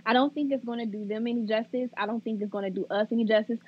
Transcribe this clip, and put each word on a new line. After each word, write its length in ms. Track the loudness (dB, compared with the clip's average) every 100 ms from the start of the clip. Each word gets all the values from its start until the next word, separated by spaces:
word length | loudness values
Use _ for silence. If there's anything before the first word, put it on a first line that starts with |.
| 2
I 80 |
don't 200 | 4 4
think 180 | 2 0
it's 120 | -2 -2
gonna 200 | -6 -4
do 200 | -6 -4
them 220 | -4 -2
any 180 | -2 0
justice. 440 | 0 0 -4 -4 -4
I 80 | -4
don't 160 | -4
think 180 | -4 -4
it's 80 | -4
gonna 180 | -4 -4
do 140 | -4 -2
us 180 | -2 0
any 140 | 2 4
justice. 340 | 4 2 -4